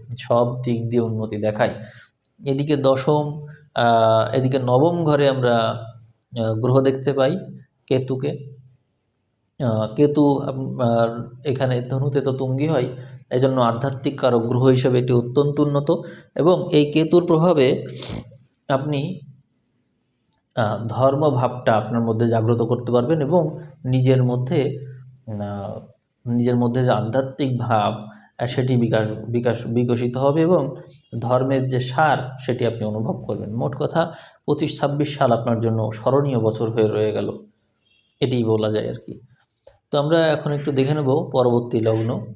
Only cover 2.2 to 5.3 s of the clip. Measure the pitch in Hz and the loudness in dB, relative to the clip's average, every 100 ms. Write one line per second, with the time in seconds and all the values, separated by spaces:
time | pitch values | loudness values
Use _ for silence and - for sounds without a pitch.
2.2 | _ _ 139 139 147 139 135 131 151 151 | _ _ -4 -2 0 2 2 2 2 0
3.2 | 147 151 - - _ 120 120 117 113 110 | -2 -8 -14 -18 _ 0 2 4 4 4
4.2 | 113 131 127 131 123 127 165 175 156 143 | 2 0 0 0 2 4 4 2 2 4
5.2 | 139 | 2